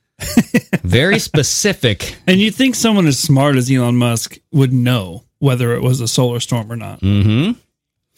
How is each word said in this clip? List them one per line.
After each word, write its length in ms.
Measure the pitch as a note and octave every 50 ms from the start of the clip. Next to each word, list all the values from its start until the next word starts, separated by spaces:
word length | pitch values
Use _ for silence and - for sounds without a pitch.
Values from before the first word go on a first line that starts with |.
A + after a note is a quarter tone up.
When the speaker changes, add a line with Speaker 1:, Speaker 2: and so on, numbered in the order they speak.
| _ _ _ -
Speaker 1:
<laughs> 640 | - - D5+ A#3 - - - A3+ - - - - -
Speaker 2:
Very 360 | F2+ G2 A#2+ D3+ F#3+ G3+ G#3
specific. 960 | - - - D3+ C3+ - - - - G3+ F3+ - - A2+ G2+ - - - - - _
Speaker 1:
And 120 | F#3 F#3 F#3+
you'd 160 | G#3 A3 -
think 200 | - C4+ C4 A3
someone 320 | - - A3+ G#3+ G3+ F3
as 120 | D3+ C3 -
smart 360 | - - C#3 C3+ C#3 D3 C#3
as 120 | B2+ A#2+ B2+
Elon 260 | C3+ B2+ A#2+ A#2+ A#2+
Musk 400 | B2 A#2+ A#2+ A#2 A2+ - - - - _ _
would 200 | - C#3+ C3+ B2
know 520 | C3 B2 A#2+ B2 B2+ A2+ F#2+ F2+ E2 - - _ _ -
whether 340 | C#3+ C#3 B2 A#2+ B2 A#2 -
it 80 | -
was 180 | B2+ B2+ B2+ B2+
a 60 | A#2
solar 320 | A#2 - C#3 B2+ A#2+ A#2+ A#2+
storm 320 | - - B2+ A#2 G#2+ A2
or 40 | A#2
not. 240 | A2+ G#2 G2 F#2+ -
Speaker 2:
Mm-hmm. 580 | G2 G2 G2+ G2+ G2 G#2 G#2+ B2 D#3+ A3 A#3 - _ _ _ _ _ _ _ _ _ _ _